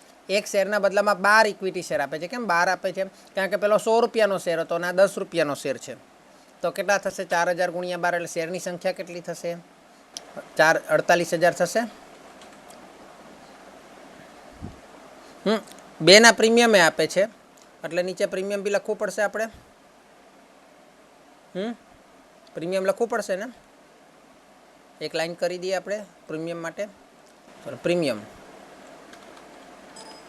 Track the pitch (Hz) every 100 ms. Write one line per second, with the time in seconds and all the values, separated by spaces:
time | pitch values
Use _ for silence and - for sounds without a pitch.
0 | - - - 202 202 202 190 208 196 202
1 | 208 190 202 214 220 - 190 175 165 151
2 | 139 156 175 247 220 170 190 180 190 180
3 | 190 - - 196 190 196 208 208 220 226
4 | 226 226 202 185 175 165 156 170 180 180
5 | 196 196 190 165 147 135 143 120 - 117
6 | - - - - - - 175 165 190 196
7 | 196 190 175 175 175 175 180 170 180 175
8 | 175 175 165 170 165 185 185 175 185 180
9 | 175 175 170 160 170 170 - - - -
10 | - - - - - - 156 160 - 156
11 | - 175 170 165 170 170 175 220 233 -
12 | - - - - - - - - - -
13 | - - - - - - - - - -
14 | - - - - - - - - - -
15 | - - - - 196 214 - - - -
16 | 160 208 233 226 226 233 233 202 160 -
17 | 208 180 220 - - - - - 156 170
18 | 185 180 196 190 196 202 202 202 - 208
19 | 208 202 202 208 220 - - - - -
20 | - - - - - - - - - -
21 | - - - - - 180 220 226 - -
22 | - - - - - - 165 190 190 190
23 | 226 233 208 185 247 - - - - -
24 | - - - - - - - - - -
25 | 156 160 165 170 175 180 185 185 190 208
26 | 196 - - 156 165 170 165 170 202 -
27 | - - - - - - 131 127 170 175
28 | 147 110 104 - - - - - - -
29 | - - - - - - - - - -
30 | - -